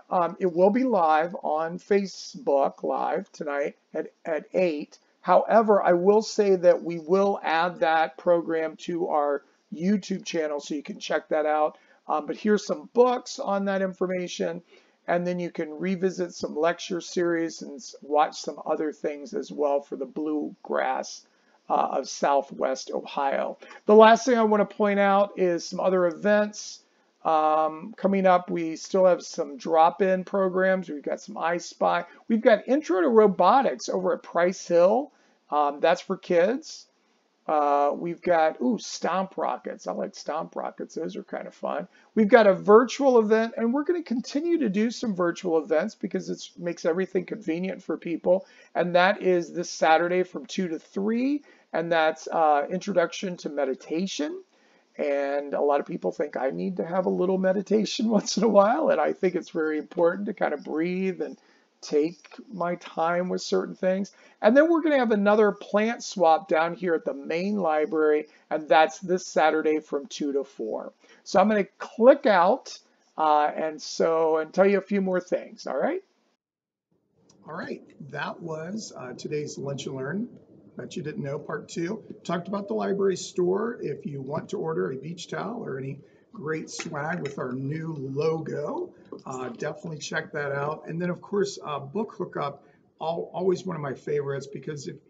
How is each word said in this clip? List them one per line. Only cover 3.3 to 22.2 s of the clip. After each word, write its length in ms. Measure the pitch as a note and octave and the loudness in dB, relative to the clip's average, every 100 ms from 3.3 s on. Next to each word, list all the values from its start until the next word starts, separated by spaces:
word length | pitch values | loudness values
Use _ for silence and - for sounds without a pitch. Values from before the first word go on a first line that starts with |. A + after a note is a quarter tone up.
tonight 440 | - D#3 C#3+ D#3 - _ | -10 -6 -4 -4 -8 _
at, 200 | D#3 D#3 _ | -10 -10 _
at 200 | - D3+ D3 | -6 -6 -2
eight. 440 | F3 F#3 D3 G3+ - _ _ | 0 0 -2 -8 -18 _ _
However, 600 | - F3+ - G#3 A3 G3 | 2 4 6 4 6 4
I 100 | E3+ | 4
will 300 | F3 F#3 G#3+ | 4 4 4
say 340 | A3 - G3+ F#3 | 2 2 2 6
that 260 | F3 E3 | 6 4
we 160 | D#3+ E3+ | 0 -6
will 400 | D#3 F#3+ G3+ G3+ | 0 2 2 0
add 380 | D3+ D#3+ F3+ E3 | 0 0 0 0
that 380 | E3 D#3+ E3 - | 2 2 2 0
program 580 | F3+ F3 D#3+ E3 D#3+ D3+ | 2 2 2 -2 -4 -6
to 300 | - E3+ F3 | -8 -4 -2
our 340 | D#3 D3 C#3+ - _ _ | 0 0 -2 -6 _ _
YouTube 520 | D#3 F3+ G#3 - F#3+ | -4 0 0 -2 -8
channel, 360 | - E3+ D3+ D3 | -6 -4 -4 -6
so 140 | - | -6
you 80 | D3+ | -8
can 160 | - G3 | -8 -10
check 300 | - D#3 - | -6 -4 -2
that 180 | D#3 D3+ | -2 0
out. 320 | D3+ D3+ - _ _ - | 2 0 -2 _ _ -4
Um, 180 | D3+ D3 | -4 -4
but 100 | D3+ | -2
here's 300 | G#3+ G#3 - | 0 2 0
some 240 | D#3+ G3 | -8 -2
books 460 | A#3+ B3 B3 - - | 2 2 0 -6 -8
on 280 | - G3 G3 | -4 -2 -2
that 160 | F#3+ | -2
information, 800 | F#3+ F#3 F#3 F#3 F3+ - F3+ E3+ - - _ _ - | -4 -2 -4 -2 -6 -4 -6 -6 -14 -20 _ _ -2
and 180 | F3 | -2
then 140 | F3 F3+ | -2 -4
you 120 | F3 | -4
can 280 | - D#3 D3+ | -6 -8 -4
revisit 560 | F3+ F#3 F#3+ F3 F3 | -4 0 -2 -2 -6
some 220 | - D#3+ C#3+ | -6 -8 0
lecture 440 | E3 E3+ - F3 | 0 0 -6 -8
series 640 | - - F3 E3+ E3 - | -4 -2 0 0 -2 -6
and 140 | D3 C#3+ | -14 -14
s-, 180 | - - | -18 -16
watch 380 | C#3 D3 D#3 - | 0 2 2 -2
some 200 | - D3 D#3+ | -10 -8 -4
other 260 | D#3 D#3 | -2 -4
things 400 | C#3+ D#3+ D3 C#3+ | -4 -8 -8 -8
as 200 | C#3+ C3 | -8 -8
well 280 | C#3+ D3 C#3+ | -2 0 0
for 140 | - | -2
the 120 | C#3 C3 | -10 -8
bluegrass, 1200 | - D#3 D3+ D#3 - - - C3 C3+ - - - _ _ _ - | -6 -4 -4 -6 -10 -4 -2 0 -2 -6 -14 -20 _ _ _ -2
uh, 280 | D3+ D#3 C#3+ | 0 0 -2
of 100 | B2+ | -6
Southwest 800 | - | -2